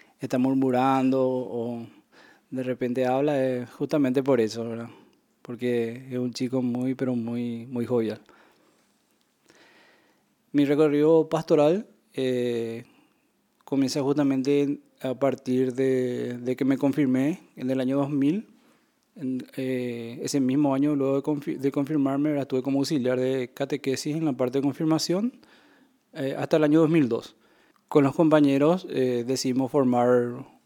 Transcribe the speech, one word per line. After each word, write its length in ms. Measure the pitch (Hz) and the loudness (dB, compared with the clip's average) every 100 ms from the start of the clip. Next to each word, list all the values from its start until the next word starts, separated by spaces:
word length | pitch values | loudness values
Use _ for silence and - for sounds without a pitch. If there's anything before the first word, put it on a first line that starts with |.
| _ - | _ -12
está 180 | 127 131 | -4 0
murmurando 880 | 131 135 131 123 135 135 131 131 | 2 2 2 2 2 2 2 2
o 640 | 131 127 127 117 117 120 117 _ _ _ - _ - | 0 -2 -4 -6 -6 -8 -12 _ _ _ -20 _ -12
de 120 | 131 | -8
repente 420 | 127 123 123 123 127 | -6 -4 -2 0 0
habla, 340 | 131 147 143 | 2 0 0
es 280 | 131 123 120 | 0 -2 -6
justamente 540 | - 143 156 135 131 | -8 -2 0 2 2
por 160 | 131 123 | 2 2
eso, 280 | 110 110 117 | 2 -2 -8
¿verdad? 200 | 113 117 - _ _ _ _ | -8 -12 -18 _ _ _ _
Porque 680 | - 117 123 120 113 123 131 | -16 -6 -2 -2 -4 -8 -10
es 80 | 123 | -6
un 140 | 123 | -6
chico 280 | 113 127 131 | -4 -4 -2
muy, 340 | 123 120 127 | -2 -2 -4
pero 200 | 127 127 | -4 -2
muy, 520 | 123 113 120 120 117 120 | -2 -4 -6 -6 -8 -8
muy 200 | 123 117 | -6 -2
jovial. 340 | 123 110 107 _ - _ _ _ _ _ _ _ _ _ _ _ _ _ _ _ _ _ _ _ _ _ | 0 0 -6 _ -20 _ _ _ _ _ _ _ _ _ _ _ _ _ _ _ _ _ _ _ _ _
Mi 120 | 143 | 0
recorrido 640 | 143 147 156 147 151 165 156 | 2 4 4 4 6 4 4
pastoral, 580 | 160 - 156 147 190 - _ _ | -2 2 4 4 2 -2 _ _
eh, 720 | - 131 123 123 117 113 113 - _ _ _ _ _ _ _ | -4 -2 0 0 -2 -4 -8 -14 _ _ _ _ _ _ _
comienza 380 | - 139 131 151 | -4 0 0 0
justamente 760 | 135 143 139 135 131 143 143 143 _ - | 0 2 2 0 2 2 0 -4 _ -8
a 120 | 131 | -6
partir 600 | 120 135 123 - 127 127 | -2 -2 -2 -2 0 0
de, 640 | 120 135 131 127 123 123 120 | 0 0 0 -2 -4 -6 -6
de 180 | 120 123 | -4 -2
que 80 | |
me 140 | 135 131 | 0 0
confirmé 640 | 143 151 135 127 143 185 - - | 0 0 2 2 0 -4 -10 -10
en 140 | 127 | -4
el 80 | 131 | -2
año 180 | 131 139 | -2 -2
dos 120 | 139 | -2
mil. 380 | 147 139 196 - _ _ _ _ _ _ - | 0 0 -2 -6 _ _ _ _ _ _ -12
En, 300 | 131 127 - - | -8 -8 -8 -8
eh, 640 | 131 127 123 117 117 127 | -4 -4 -4 -8 -10 -8
ese 180 | 127 143 | -4 0
mismo 340 | 127 135 147 | 0 2 2
año, 220 | 135 147 147 | 2 0 0
luego 200 | 135 139 | 0 0
de 60 | |
confi-, 340 | 151 147 165 147 | -2 -4 -4 -4
de 120 | 135 | -2
confirmarme, 600 | 147 139 156 135 139 151 | -2 -2 0 0 0 -2
¿verdad? 120 | 143 | -2
Estuve 200 | 131 131 | -2 -2
como 160 | 131 139 | 0 -2
auxiliar 400 | 135 151 123 127 | 0 -2 0 0
de 300 | 127 131 123 | 0 -2 -4
catequesis 640 | - 139 143 135 127 151 156 | -6 -6 -4 -4 -4 -4 -2
en 80 | |
la 80 | 156 | -2
parte 260 | 127 127 139 | -2 -2 0
de 40 | |
confirmación, 720 | 139 131 160 156 - 180 233 - _ _ _ _ _ _ _ | -2 -2 0 0 0 -2 -4 -6 _ _ _ _ _ _ _
eh, 200 | 160 135 143 | -8 -6 -4
hasta 180 | 139 160 | 0 2
el 80 | |
año 160 | 151 156 | 4 4
dos 80 | 156 | 6
mil 200 | 165 123 | 4 2
dos. 280 | 113 - _ _ _ _ _ - | -2 -8 _ _ _ _ _ 0
Con 140 | 151 | 2
los 120 | 139 | 4
compañeros, 720 | 135 160 156 143 139 147 185 - | 4 4 6 6 4 4 2 -2
eh, 340 | 135 127 120 120 | -2 0 0 -2
decidimos 440 | 131 131 127 131 | -2 -2 -2 0
formar 760 | 147 127 123 123 123 120 123 131 _ | 2 2 4 4 4 2 -6 -14 _